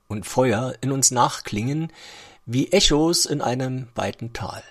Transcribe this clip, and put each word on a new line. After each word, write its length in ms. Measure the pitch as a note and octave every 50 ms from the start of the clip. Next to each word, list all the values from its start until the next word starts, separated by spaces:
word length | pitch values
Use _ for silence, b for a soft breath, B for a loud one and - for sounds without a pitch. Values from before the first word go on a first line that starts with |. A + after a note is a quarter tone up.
| _ -
und 180 | G#2+ G#2+ -
Feuer 480 | - - B2 C3 B2+ G2+ A2 C3 B2+ - -
in 100 | - C3+
uns 220 | C3+ C3+ B2+ -
nachklingen, 800 | B2+ B2 C3 D3+ - - - - - G2+ A2 C3 C#3+ D#3 D#3+ E3 B B B B B B B B B B B
wie 280 | A#2 A#2 C3 C#3 -
Echos 520 | - G3+ - - D3 D3 D#3+ E3 E3+ E3 -
in 160 | - D3 C#3+
einem 480 | - A2 B2 B2+ C3 C3 B2+ B2+ B2+ - _
weiten 380 | - - - - - A#2 A#2
Tal. 320 | A#2 - - - - - - -